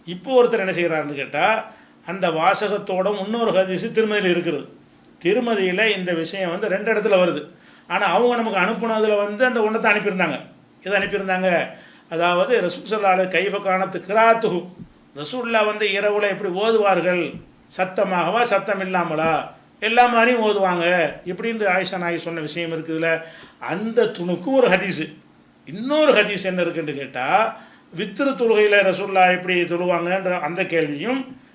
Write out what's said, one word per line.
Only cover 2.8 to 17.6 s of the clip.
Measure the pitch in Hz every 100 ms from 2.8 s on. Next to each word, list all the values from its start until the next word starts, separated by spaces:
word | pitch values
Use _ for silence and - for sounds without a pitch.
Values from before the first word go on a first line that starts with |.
| 196 185 185 208
இன்னொரு | 190 233 226
ஹதீஸ் | 180 190 180 180
திருமதியில | 202 220 214 190
இருக்குது. | 175 165 151 - - _ _ _ -
திருமதியில | 170 214 240 214 185 180 220 196
இந்த | 185
விஷயம் | 165 160 196 180
வந்து | 180 208
ரெண்டு | 190 214
இடத்துல | 214 208 190 175
வருது. | 147 - - - - -
ஆனா | 180 202
அவங்க | 180 247 240
நமக்கு | 220 196
அனுப்புனதுல | 185 226 226 220 214 208
வந்து | 208 208
அந்த | 254 240
ஒண்ணை | 214 220
தான் | 220
அனுப்பியிருந்தாங்க. | 208 190 185 170 131 - - - _
எது | 185 202
அனுப்பியிருந்தாங்க? | 196 196 190 185 185 170 131 - - - -
அதாவது, | 165 175 175 202 233
ரசூல் | 180 175 -
ஸல்லல்லாஹு |
அலைஹி | 214 196 185 185
கைஃப | 175 196 196
கானத் | 196 185 185 185 -
கிராத்துஹு, | 208 226 226 214 175 175 - - - _ 135
ரசூலுல்லாஹ் | 151 254 233 226 208
வந்து | 208 208
இரவுல | 196 208 208
எப்படி | 208 190 202
ஓதுவார்கள், | 180 220 220 202 180 170 180 156 - - _